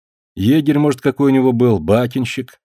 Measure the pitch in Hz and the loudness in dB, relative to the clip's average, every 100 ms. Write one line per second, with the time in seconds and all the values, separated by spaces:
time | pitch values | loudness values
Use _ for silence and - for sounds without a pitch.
0 | _ _ _ - 101 156 143 147 147 131 | _ _ _ -4 0 2 2 0 0 0
1 | 139 - 139 135 131 120 123 101 80 107 | -4 0 0 2 2 2 0 0 0 0
2 | 123 131 123 - 127 _ | 0 -6 -8 -8 -12 _